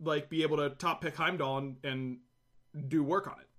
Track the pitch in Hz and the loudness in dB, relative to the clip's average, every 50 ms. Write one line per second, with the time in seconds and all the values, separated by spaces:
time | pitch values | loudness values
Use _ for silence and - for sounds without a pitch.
0 | 160 160 151 151 147 - 160 160 156 147 151 147 147 143 135 - 180 170 160 - | -2 0 0 0 0 0 0 2 2 4 4 2 2 0 -2 -2 -2 -2 0 0
1 | 170 160 151 160 160 170 185 165 143 135 135 135 139 139 131 131 - 139 131 131 | -4 -6 -2 0 0 2 2 2 0 0 0 -2 -2 -4 -8 -8 -6 -4 -4 -2
2 | 131 127 127 123 - _ _ _ _ _ _ - _ _ - 151 135 135 160 160 | -4 -4 -6 -8 -12 _ _ _ _ _ _ -20 _ _ -10 -8 -4 0 2 2
3 | 147 135 175 196 190 127 - - - - _ | 4 4 2 2 0 -2 -6 -12 -16 -20 _